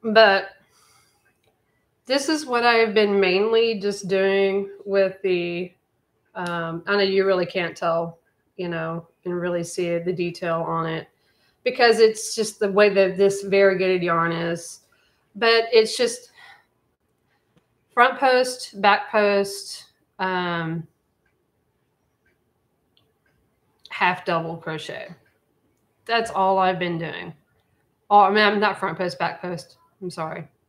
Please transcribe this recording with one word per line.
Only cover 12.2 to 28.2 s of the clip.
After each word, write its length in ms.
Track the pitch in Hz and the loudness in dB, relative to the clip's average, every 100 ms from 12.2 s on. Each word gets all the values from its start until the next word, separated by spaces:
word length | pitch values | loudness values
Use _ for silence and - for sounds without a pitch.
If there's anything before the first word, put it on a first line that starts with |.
| - | -8
just 260 | - 208 - | -6 -6 -4
the 100 | 202 | -2
way 200 | 196 208 | 4 4
that 260 | 196 190 180 | 4 2 4
this 280 | 196 196 | 2 2
variegated 580 | 202 196 196 185 185 185 | -2 4 4 4 0 0
yarn 300 | 175 170 165 | 0 0 0
is. 480 | 165 170 170 - - _ _ _ _ _ 202 | -2 -4 -6 -10 -20 _ _ _ _ _ -2
But 280 | 226 233 226 | 2 2 4
it's 240 | 233 220 - | 4 4 0
just 360 | 240 - - _ - - _ _ _ _ _ _ _ _ _ _ _ _ _ | -2 -4 -16 _ -20 -20 _ _ _ _ _ _ _ _ _ _ _ _ _
front 240 | - 247 262 | 4 4 4
post, 600 | 269 254 254 - - 202 | 2 2 0 -4 -14 0
back 280 | 202 208 - | 2 2 2
post, 760 | 214 208 202 196 - - - - _ _ _ | 2 2 2 0 -6 -14 -18 -20 _ _ _
um, 680 | 185 180 180 170 165 165 165 _ _ _ _ _ _ _ _ _ _ _ _ _ _ _ _ _ _ _ _ _ _ _ _ _ _ _ _ _ - | -4 -2 -4 -4 -4 -6 -10 _ _ _ _ _ _ _ _ _ _ _ _ _ _ _ _ _ _ _ _ _ _ _ _ _ _ _ _ _ -16
half 360 | - 185 180 | -2 -2 -2
double 320 | - 170 160 165 | -4 -4 -4 -10
crochet. 520 | - 156 - - - 175 _ _ _ _ _ _ _ _ | -10 -12 -12 -14 -14 -20 _ _ _ _ _ _ _ _
That's 260 | - 226 226 | -4 -4 -2
all 260 | 185 190 190 | -2 0 2
I've 200 | 185 185 | 2 0
been 200 | 175 165 | -4 -6
doing. 340 | 165 87 175 - _ _ _ _ _ _ _ | -8 -10 -14 -18 _ _ _ _ _ _ _
Oh, 100 | 208 | 4